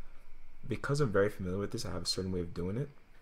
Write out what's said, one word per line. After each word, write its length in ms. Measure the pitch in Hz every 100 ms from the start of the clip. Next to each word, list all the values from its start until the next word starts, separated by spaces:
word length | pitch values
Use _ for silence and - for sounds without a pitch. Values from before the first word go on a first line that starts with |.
| - - - - - - -
Because 320 | 107 - 143
I'm 100 | 131
very 180 | 98 104
familiar 300 | - 92 95
with 140 | 101
this, 120 | 113
I 60 | 95
have 120 | 90
a 40 | 90
certain 240 | - 95
way 80 | 92
of 160 | 85
doing 220 | 87 90 113
it. 140 | 147 - - -